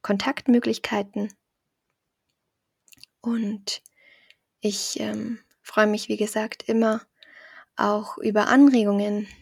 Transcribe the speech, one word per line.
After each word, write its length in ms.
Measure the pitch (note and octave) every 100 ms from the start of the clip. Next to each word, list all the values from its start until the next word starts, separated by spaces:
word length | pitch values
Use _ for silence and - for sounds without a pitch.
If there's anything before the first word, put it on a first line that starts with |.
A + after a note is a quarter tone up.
Kontaktmöglichkeiten 1300 | - G3+ - C#4+ - A#3+ A#3 A3+ - G#3 G3+ G#3 G#3 _ _ _ _ _ _ _ _ _ _ _ _ _ _ _ _ - - _
und 600 | A#3 A#3 G#3 G#3+ G3+ - _ _ _ _ _ _ _ _
ich, 380 | G#3+ G3+ - -
ähm, 400 | G#3+ G#3+ A3+ A3+ _ _
freue 240 | - - G#3+
mich, 220 | G#3 -
wie 80 | G#3
gesagt, 460 | G#3+ A3 A3 - -
immer 320 | A3+ A3+ A3 - _ - - - - -
auch 440 | - G#3 G#3 G3+ -
über 280 | A3 G#3+ -
Anregungen 800 | C4+ C#4+ B3+ G3+ G3+ G#3 G#3 G3+ -